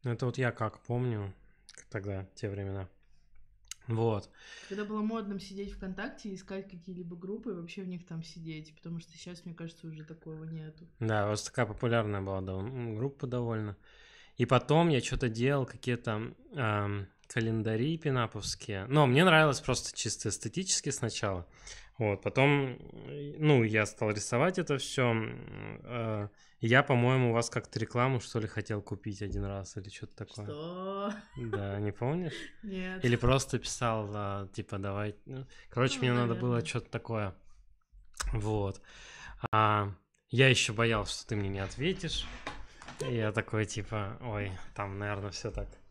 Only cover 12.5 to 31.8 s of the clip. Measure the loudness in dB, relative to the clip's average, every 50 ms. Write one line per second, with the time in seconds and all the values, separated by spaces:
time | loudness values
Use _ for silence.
12.5 | -4 -4 -4 -6 -6 -6 -6 -4 -4 -4 -4 -4 -4 -6 -6 -4 -2 -2 0 0
13.5 | -2 -2 -2 -4 -8 _ -16 -20 -20 -20 -20 -20 -20 -20 -20 -18 _ 0 4 6
14.5 | 6 6 8 8 6 8 8 8 6 4 2 0 -2 0 0 0 2 2 4 4
15.5 | 4 4 2 -2 -6 -4 -2 0 -2 0 0 -2 -2 -2 -2 -6 -10 -14 -20 -10
16.5 | -2 0 2 4 4 4 4 2 0 -2 -4 -6 _ _ -20 _ 0 2 2 4
17.5 | 2 2 2 2 2 2 2 0 0 0 0 0 2 2 2 0 -2 -6 -6 -6
18.5 | -8 -6 -6 -6 -6 -4 -2 4 6 6 8 8 8 8 8 10 10 10 8 6
19.5 | 4 2 0 0 0 0 -2 -6 -8 -4 -4 -4 -4 -2 -4 -4 -4 -4 -6 -6
20.5 | -4 -4 0 0 0 0 0 -2 -2 -2 -2 -4 -2 -2 -2 -2 -2 -2 -6 -10
21.5 | -16 -20 -18 -16 -16 -16 -18 -20 _ 0 2 2 2 0 -2 0 4 6 6 6
22.5 | 6 4 2 -2 -4 -8 -14 -16 -16 -14 -12 -10 -10 -8 -8 -8 -4 4 6 8
23.5 | 8 8 8 6 4 4 2 2 0 0 0 2 2 0 -2 0 2 4 4 4
24.5 | 2 0 0 0 0 0 0 -4 0 2 4 4 4 2 0 -2 -6 -10 -12 -12
25.5 | -12 -10 -10 -10 -10 -12 -10 -8 -4 -4 -2 -2 -2 -2 -4 -6 -8 -16 -20 -20
26.5 | -8 -4 2 6 6 6 6 6 4 6 6 6 6 6 4 4 4 2 0 0
27.5 | -2 -4 -6 -4 -6 -6 -6 -2 2 2 2 4 2 0 -2 -2 -4 -4 -4 -2
28.5 | -4 -6 -4 -2 -4 -6 -4 -8 -10 -8 -6 -8 -6 -6 -6 -4 -4 -4 -4 -4
29.5 | -4 -6 -8 -8 -10 -12 -12 -10 -12 -14 -14 -16 -12 -14 -14 -14 -12 -12 -10 -10
30.5 | -8 -8 -8 -10 -8 -8 -6 -6 -4 -4 -4 -4 -6 -8 -12 -16 -10 -8 -6 -4
31.5 | -4 -2 -2 -2 -2 -2